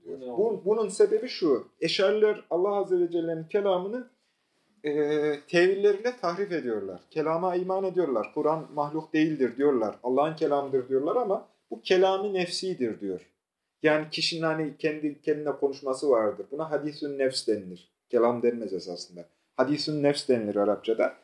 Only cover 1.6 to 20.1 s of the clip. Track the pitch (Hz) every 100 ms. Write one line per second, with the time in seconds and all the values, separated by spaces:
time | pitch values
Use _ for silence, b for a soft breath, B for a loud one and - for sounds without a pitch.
1.6 | - - 160 - 196 214 214 202 - 170
2.6 | 196 202 185 180 170 170 165 165 160 202
3.6 | 202 185 190 247 240 _ _ _ _ _
4.6 | _ _ 151 147 147 151 151 143 - 175
5.6 | 185 196 202 196 233 247 170 175 190 165
6.6 | 123 107 95 90 _ 156 151 165 180 180
7.6 | 185 190 190 180 156 117 101 151 147 160
8.6 | 143 147 147 156 156 156 160 147 123 127
9.6 | 143 127 107 - 127 131 156 160 156 143
10.6 | 135 135 123 135 156 233 220 202 - b
11.6 | b - - 185 190 190 208 190 175 -
12.6 | 185 165 117 95 98 90 - _ _ _
13.6 | _ - 151 156 156 165 160 165 160 160
14.6 | 151 139 156 151 151 143 - 151 147 131
15.6 | 139 131 135 127 147 117 107 - 98 143
16.6 | 156 147 147 147 147 139 135 131 - 104
17.6 | 92 90 _ _ - 120 120 120 120 117
18.6 | 104 92 92 87 - 90 85 _ _ -
19.6 | 131 147 156 151 143